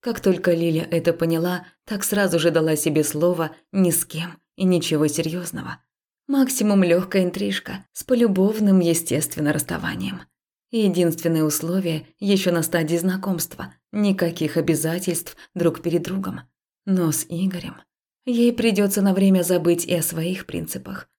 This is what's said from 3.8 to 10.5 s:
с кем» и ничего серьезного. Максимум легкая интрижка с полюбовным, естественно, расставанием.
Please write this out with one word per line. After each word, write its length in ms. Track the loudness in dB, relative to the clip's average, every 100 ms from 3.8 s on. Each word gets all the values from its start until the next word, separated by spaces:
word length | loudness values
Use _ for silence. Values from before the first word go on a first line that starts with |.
| 2
с 140 | 2 -4
кем» 320 | -8 -10 -12 _ -2
и 80 |
ничего 440 | 2 2 2 0 0
серьезного. 720 | 0 -4 -4 -8 -10 -12 -14 _ _ _ _ _
Максимум 560 | 0 2 2 2 4
легкая 400 | 4 4 2 0
интрижка 600 | 0 -2 -4 -6 -8 -14 -14
с 120 | -18
полюбовным, 760 | 0 2 4 4 2 2 4 6
естественно, 720 | 6 0 0 -2 -4 -2 -2
расставанием. 680 | -2 -4 -6 -6 -6 -8 -8 -14 _ _